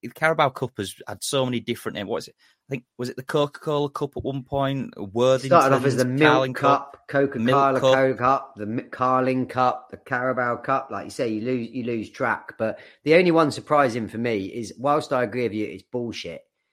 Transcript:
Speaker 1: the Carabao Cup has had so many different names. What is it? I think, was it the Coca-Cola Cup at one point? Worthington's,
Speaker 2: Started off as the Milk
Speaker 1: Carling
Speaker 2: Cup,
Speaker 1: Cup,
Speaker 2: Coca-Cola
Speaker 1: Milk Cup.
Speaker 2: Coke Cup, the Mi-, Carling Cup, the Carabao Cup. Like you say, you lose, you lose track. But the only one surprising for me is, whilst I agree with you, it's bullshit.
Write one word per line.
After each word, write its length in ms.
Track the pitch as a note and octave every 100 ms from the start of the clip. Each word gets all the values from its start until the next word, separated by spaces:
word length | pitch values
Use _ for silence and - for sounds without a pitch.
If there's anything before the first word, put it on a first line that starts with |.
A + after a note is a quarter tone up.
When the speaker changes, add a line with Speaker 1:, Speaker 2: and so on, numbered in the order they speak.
Speaker 1:
the 80 | A#2+
Carabao 420 | - D#3+ D#3+ C#3+
Cup 200 | - B2+ -
has 160 | G2 - -
had 160 | G2+
so 220 | - C#3
many 160 | C3 A#2+
different 360 | G#2 A2+ A2+ -
names. 120 | G2
What 100 | A2+
is 100 | -
it? 80 | -
I 320 | _ _ _
think, 140 | C3+ - -
was 140 | B2
it 60 | -
the 60 |
Coca-Cola 680 | C3 D#3 D3 - - D3 D3
Cup 260 | - C#3+ B2+
at 60 |
one 220 | C#3 C3+
point? 500 | B2+ C#3 C3+ C#3 A#2+ -
Worthington's, 680 | G2+ G#2+ B2+ C3 C3 E3+
Speaker 2:
Started 120 | C3+ C3+
off 80 |
as 120 | C#3 B2
the 100 | B2
Milk 260 | C3 D3+
Speaker 1:
Carling 220 | C3 C3
Speaker 2:
Cup, 380 | B2+ C#3+ C#3+ -
Speaker 1:
Cup, 160 | - -
Speaker 2:
Coca-Cola 360 | C#3+ C#3 B2
Speaker 1:
Milk 360 | A#2 C#3 C#3 C3
Cup. 140 | C3
Speaker 2:
Coke 240 | C3 C3+ B2
Cup, 360 | B2 C3+ - -
the 100 | G#2
Mi-, 160 | A#2+
Carling 640 | - - B2+ B2+ B2+ C3 B2
Cup, 440 | C3 B2+ - -
the 80 | -
Carabao 580 | - B2+ B2+ B2 B2 A#2
Cup. 320 | - C3+ -
Like 140 | G2+
you 60 | -
say, 180 | - B2
you 140 | A2
lose, 260 | A#2 B2+ A2+
you 160 | B2+
lose 240 | A#2+ A#2 G#2
track. 460 | - B2 G#2+ - -
But 240 | A2 G2+ - _
the 120 | D3 E3
only 140 | F3+
one 200 | E3 D#3
surprising 580 | C3 - D3+ C3+ A#2 G#2
for 80 | A2
me 300 | A#2+ G#2+ F#2+
is, 260 | - G#2 -
whilst 340 | C3+ D3 D3
I 100 | C3
agree 200 | A#2+ A#2+
with 100 | A#2+
you, 140 | G#2+ G#2
it's 160 | F#2
bullshit. 600 | - B2 A#2+ G#2+ F2+ D#2 - _ _